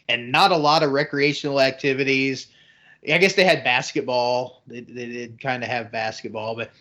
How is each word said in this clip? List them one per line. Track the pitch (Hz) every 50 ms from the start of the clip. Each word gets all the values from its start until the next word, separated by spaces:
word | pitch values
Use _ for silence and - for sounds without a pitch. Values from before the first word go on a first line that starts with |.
| _ -
and | 120 120 120 123
not | 139 160 196 185
a | 180
lot | 160 147 147 156 160
of | 156 143
recreational | 135 139 147 - 143 139 143 147 139 - - 143 139 139
activities. | 135 135 131 - - 139 131 135 139 135 135 131 135 135 131 127 - - _ _ _ _ _ _ _ _ _ _ - -
I | 156 175
guess | 190 185 185
they | 196 185
had | 185 160 135
basketball. | 123 127 123 131 135 - - 147 120 127 123 123 120 123 123 123 127 123 - _ _
They, | - 117 120
they | 117 117 120 123 120
did | 120 120 120 120 117 117 -
kinda | - 135 127 120 117
have | 113 127 120 113 107
basketball, | 117 113 110 110 - - - 107 107 110 107 113 117
but | 117 110 - _ _